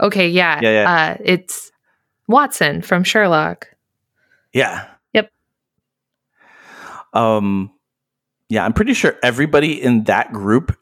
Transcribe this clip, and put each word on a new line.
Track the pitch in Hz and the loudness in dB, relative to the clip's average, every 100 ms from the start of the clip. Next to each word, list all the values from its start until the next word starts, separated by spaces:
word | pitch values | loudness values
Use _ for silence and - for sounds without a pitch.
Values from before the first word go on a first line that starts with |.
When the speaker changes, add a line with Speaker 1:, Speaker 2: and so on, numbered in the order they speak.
Speaker 1:
Okay, | 202 196 170 | -2 0 0
yeah. | 180 170 151 | 2 0 0
Speaker 2:
Yeah, | 113 | 2
yeah. | 107 135 | 4 4
Speaker 1:
Uh, | 170 156 - | 2 0 -2
it's | 208 180 - - - _ _ _ _ _ - | -2 -2 -4 -16 -16 _ _ _ _ _ 0
Watson | 247 285 - 151 160 | 2 2 -2 -4 -4
from | - 180 | -2 -2
Sherlock. | 180 220 196 160 156 170 - _ _ _ _ _ _ _ _ | 0 2 2 2 0 -6 -18 _ _ _ _ _ _ _ _
Speaker 2:
Yeah. | 123 110 - - _ _ | -2 -2 -4 -16 _ _
Speaker 1:
Yep. | 214 208 _ _ _ _ _ _ _ _ _ _ _ _ - - - - - - | -2 -2 _ _ _ _ _ _ _ _ _ _ _ _ -20 -20 -20 -20 -20 -4
Speaker 2:
Um, | 113 113 107 101 98 95 _ _ _ _ _ _ _ - | 0 2 2 0 -4 -6 _ _ _ _ _ _ _ -6
yeah, | 107 | -2
I'm | 95 | -2
pretty | 113 220 | 0 0
sure | 233 - - | 0 0 0
everybody | 123 117 151 143 156 147 | -2 0 2 2 0 -2
in | 131 117 | 0 2
that | 107 98 - | 2 0 -2
group | 107 98 120 - - | -4 0 0 0 -8